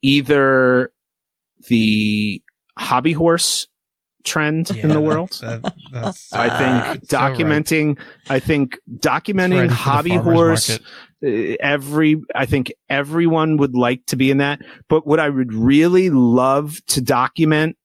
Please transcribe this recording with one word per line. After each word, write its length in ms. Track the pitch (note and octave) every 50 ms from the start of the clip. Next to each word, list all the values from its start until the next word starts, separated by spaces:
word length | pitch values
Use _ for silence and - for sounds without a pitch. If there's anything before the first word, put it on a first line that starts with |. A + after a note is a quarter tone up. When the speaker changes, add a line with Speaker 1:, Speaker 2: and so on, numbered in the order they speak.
| -
Speaker 1:
Either 880 | C3+ C#3 C#3+ C#3 B2 D3 C#3+ C#3 C3+ C3+ C3 C3 B2+ B2+ B2 B2+ - _ _ _ _ _ _ _ _ _ _ _ _ _ _ _ -
the 720 | B2 A2+ A2 A2 G#2+ G#2+ G#2+ G#2+ G#2 G#2+ G#2 G#2 G2 - _ _ _ _ _ _ _ -
hobby 340 | - - - B2+ B2+ D#3+ E3
horse 540 | D3 E3 E3+ E3 E3+ E3+ - - - - _ _ _ _ _ _ _ _ _ _ _ _
trend 460 | - - D#3+ D3+ D3+ D3+ D#3+ E3 -
in 180 | - - - D3+
Speaker 2:
Yeah, 60 | D3+
Speaker 1:
the 60 | D3+
world. 380 | D3+ D#3 D#3 D#3 F3 F#3 - -
Speaker 2:
that, 340 | - A2+ A#2 A#2 A#2 - - - - - C3+
that's 400 | B2 A#2 - - - - - -
Speaker 1:
I 160 | - A#2 A#2+ - - C#3 B2+ B2+ B2 - - -
think 120 | - - _
Speaker 2:
so 80 | - C3+
right. 180 | B2 C#3 C3+
Speaker 1:
documenting, 640 | B2 E3 D#3 D3+ D3+ D3+ - D#3+ D#3+ D3+ D3+ C#3+ - - - - _ _ -
I 100 | C#3+ C3
think 400 | - - D#3+ D3 C#3 B2+ - - _ - A2+ -
documenting 580 | - D#3 B2+ D3+ - - G#3 F#3+ F3+ F3+ F#3
Speaker 2:
Ready 120 | F3+ - A#2+
for 0 |
the 60 | B2
Speaker 1:
hobby 360 | A#2+ - C3+ C#3 D3 D3+ F3
Speaker 2:
farmer's 560 | F3+ F3 E3 E3+ E3+ E3+ E3 E3 E3 - - -
Speaker 1:
horse, 120 | - - - - - - - _ _ _ -
Speaker 2:
market. 320 | C#3+ A2+ A2 A2 - -
Speaker 1:
uh, 20 | -
every, 600 | - C#3+ C#3+ D3 C3+ C#3 D3 D3+ D#3+ D#3 D#3 D#3 - _ -
I 120 | - C#3
think 260 | A#2+ C#3 C#3+ B2+ - - _ _ _
everyone 680 | C#3 C#3 C#3+ C#3+ D#3 E3 E3+ E3 E3 D#3+ D#3 D#3+ D#3 D3+
would 160 | C#3 C#3 B2
like 300 | B2 B2 A#2+ B2+ B2+ _
to 100 | - -
be 140 | B2+ C3 C3
in 80 | C#3 C3+
that. 220 | C#3+ C#3+ C#3+ C#3+ - - - - - _
But 180 | D#3+ D#3 -
what 140 | D3 D3 D#3+
I 80 | D#3 D3
would 240 | C#3+ C3 C3 B2 A2
really 580 | A2 A2+ B2 C#3 D3 D#3+ F3 F3 F#3 F#3 F#3
love 720 | D#3 C3+ B2 A#2+ A#2 B2 B2+ C3 C3+ C#3+ D3+ D3 D3+ - _ -
to 120 | - D3
document 760 | B2+ A#2 C#3 B2 B2 B2+ _ - E3 D#3 D#3 D3+ D#3 D#3+ - _